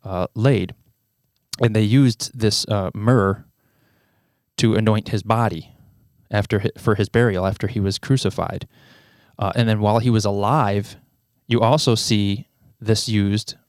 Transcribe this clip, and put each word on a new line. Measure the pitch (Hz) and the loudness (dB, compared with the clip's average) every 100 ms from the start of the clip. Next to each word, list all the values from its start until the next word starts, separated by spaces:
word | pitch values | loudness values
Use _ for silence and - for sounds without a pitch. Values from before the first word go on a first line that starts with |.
uh, | 98 92 92 - | -6 -6 -4 0
laid. | 123 117 92 - _ _ _ _ _ _ _ - | 2 2 -2 -10 _ _ _ _ _ _ _ -2
And | 117 110 | 0 2
they | |
used | 107 127 131 110 - 123 | 4 4 4 2 -10 -2
this, | 110 - - | -2 -2 -2
uh, | 104 92 | -4 -4
myrrh | - 107 127 98 98 - _ _ _ _ _ _ _ _ _ _ - | -2 2 4 2 0 -8 _ _ _ _ _ _ _ _ _ _ -2
to | 113 110 | 0 2
anoint | 110 107 - | 0 0 -2
his | 107 | -6
body | 98 113 113 85 - _ _ _ _ _ _ | -2 0 0 -4 -12 _ _ _ _ _ _
after | 107 101 104 | -4 0 -2
hi-, | 104 - | -2 -2
for | - 104 | -2 0
his | 101 | 2
burial, | 113 120 92 95 | 2 2 0 -2
after | 95 139 | -2 -4
he | 107 | -2
was | 98 98 | -2 -4
crucified. | - 135 - - 85 - - _ _ _ _ _ _ - | -2 0 0 -2 -6 -8 -14 _ _ _ _ _ _ -6
Uh, | 98 120 | -4 0
and | 113 | 0
then | 107 | 2
while | 104 113 | 2 2
he | 120 | 2
was | 113 104 | 2 0
alive, | 101 101 151 107 101 101 - _ _ _ _ - | 0 0 0 0 -2 -4 -16 _ _ _ _ -2
you | 117 | 2
also | 113 151 135 110 | 4 2 2 0
see | - 107 101 101 - _ _ _ | 0 0 0 -4 -8 _ _ _
this | 110 110 - | -2 -2 0
used | 107 101 104 - - | 0 0 -2 -6 -18